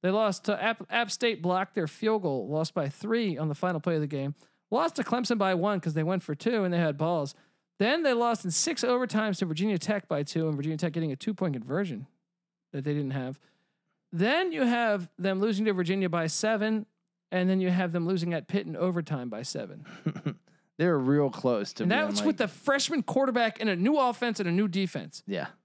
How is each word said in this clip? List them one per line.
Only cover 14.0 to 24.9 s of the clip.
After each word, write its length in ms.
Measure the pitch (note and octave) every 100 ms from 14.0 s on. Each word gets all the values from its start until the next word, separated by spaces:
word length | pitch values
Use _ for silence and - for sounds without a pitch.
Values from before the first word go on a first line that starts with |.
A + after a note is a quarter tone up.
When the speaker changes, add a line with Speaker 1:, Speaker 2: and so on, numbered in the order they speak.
| _
Speaker 1:
Then 400 | E3+ G3+ D#4 F#4+
you 100 | D#4+
have 480 | B3+ A#3+ A#3 G#3 F3 -
them 220 | F#3 F#3+
losing 240 | G#3 G3+
to 80 | A3
Virginia 360 | F#3+ F3 G3 F#3
by 180 | E3+ D#3+
seven, 580 | - A3 A3 G#3+ A3 G#3+ _ _ _ _
and 180 | F#3 F#3
then 100 | F#3+
you 100 | F#3
have 200 | F3+ F3+
them 140 | E3+ E3
losing 260 | F#3+ F3
at 160 | E3 -
Pitt 180 | G3 E3
in 100 | D#3
overtime 520 | F3+ F3 D#3 D3 B2
by 140 | G#2+
seven. 420 | B2 - G#2 F#2+ - - -
Speaker 2:
<laughs> 320 | - - A2+ _ _ _ _
They're 200 | E3+ D#3+
real 320 | C3 C#3+ C#3+
close 420 | - C3 A#2 G2+
to 100 | -
Speaker 1:
And 60 | E3+
Speaker 2:
being, 120 | A#3+
Speaker 1:
that's 160 | D#4 G3+
Speaker 2:
like 80 | D4+
Speaker 1:
with 100 | -
the 120 | G#3+
freshman 540 | - - C#4 C4+ D4+
quarterback 580 | - C4 C4+ A#3+ A3+ A3
and 80 | A3
a 60 | F3+
new 220 | G3+ D4+
offense 420 | B3+ A3+ B3 G#3+
and 80 | F#3
a 40 |
new 160 | E3+ G#3
defense. 540 | F3+ F#3+